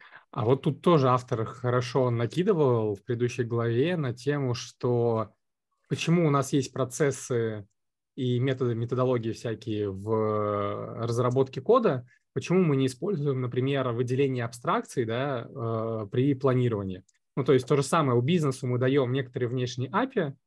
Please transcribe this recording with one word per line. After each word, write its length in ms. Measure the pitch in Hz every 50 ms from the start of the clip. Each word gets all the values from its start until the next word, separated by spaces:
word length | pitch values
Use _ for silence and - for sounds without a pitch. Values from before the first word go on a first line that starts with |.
| - - - - _ _
А 140 | - - 107
вот 180 | 117 139 131 -
тут 180 | 156 135 - -
тоже 260 | 185 175 147 131 127
автор 340 | 127 123 123 - - 110 113
хорошо 640 | - - - - 123 120 123 123 - - 139 127 123
накидывал 840 | 117 117 120 117 - 151 180 220 196 156 147 131 120 113 110 107 101
в 80 | - _
предыдущей 400 | - 120 113 123 120 120 127 120
главе 520 | 110 117 117 117 117 117 120 143 170 180
на 160 | 165 143 123 -
тему, 400 | - - 143 147 143 139 127 120
что 760 | - - - - _ - 123 123 120 120 120 113 110 107 - _ _ _ _ _ _ _ _ _ _ _ -
почему 380 | 147 - - 160 165 180 170
у 40 | 147
нас 220 | 143 139 131 - 156
есть 200 | 143 127 - -
процессы 960 | - 131 127 - - 156 139 120 - - - 127 117 113 113 110 107 101 _ _ _ _ _ _ _ _ _ -
и 220 | - 131 123 123 120
методы, 340 | 127 139 131 127 131 120 113
методологии 580 | 113 117 113 135 123 127 127 127 117 110 113 104
всякие 580 | - - 120 110 101 - 117 107 104 104 101
в 1040 | 95 95 98 107 113 110 110 107 107 107 104 104 104 104 101 101 104 110 110 113 117 117 117
разработке 540 | 117 117 120 123 127 123 135 135 131 - 135
кода, 460 | - - 233 262 226 185 139 123 123 - _ _ _ _ -
почему 320 | 139 127 - 170 190 185
мы 120 | 156 139
не 100 | 135 135
используем, 540 | 127 127 - 175 202 208 147 143 147 131 131 123
например, 460 | 123 120 127 127 135 143 139 127 123
выделение 540 | 113 117 127 120 131 127 143 135 131 123 117
абстракций, 600 | 117 - - - 160 185 240 233 - - 143 117
да, 420 | 110 113 123 135 147 135 113 80 -
э, 580 | - 131 117 113 113 110 110 113 113 110 107 101
при 240 | - 127 131 147 139
планировании. 680 | 131 139 135 123 127 123 120 113 101 98 95 92 95 - _ _ _ _ _ -
Ну, 80 | 151 127
то 80 | - 135
есть 140 | 123 127 -
то 80 | 151
же 60 | 139 139
самое, 360 | - 175 165 151 131 120 120
у 40 | 123
бизнеса 440 | 139 180 175 151 139 131 - 135
мы 120 | 123 123 117
даем 340 | 131 127 135 147 131 120 127
некоторые 360 | 139 135 - - 135 123 113
внешние 420 | 127 131 123 120 - 123 123 127 185
апи, 420 | 202 262 262 - 220 160 139 131 _ _